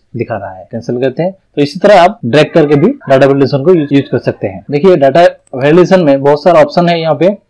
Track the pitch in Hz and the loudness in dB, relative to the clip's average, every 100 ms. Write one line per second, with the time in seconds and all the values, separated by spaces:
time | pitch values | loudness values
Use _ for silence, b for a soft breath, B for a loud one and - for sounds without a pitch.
0 | _ 117 117 110 98 92 87 120 117 120 | _ -10 -8 -8 -10 -16 -14 -12 -8 -4
1 | 131 123 170 190 _ - 143 180 202 202 | -4 -4 -6 -8 _ -4 -4 0 2 4
2 | 175 214 120 139 151 170 147 147 185 285 | 4 0 -2 0 2 0 2 2 0 -2
3 | - 135 139 139 131 139 143 185 143 139 | -2 0 2 2 0 0 0 0 0 -2
4 | 135 127 - 131 104 92 - 147 190 175 | -2 -4 -6 -6 -8 -10 -8 0 2 2
5 | 135 147 180 - _ 131 139 165 175 185 | 2 2 0 -2 _ -4 0 2 2 2
6 | 151 139 139 147 180 165 147 - 175 170 | 0 0 0 0 2 2 2 0 -2 -2
7 | 160 139 170 208 _ | -4 -2 -2 -2 _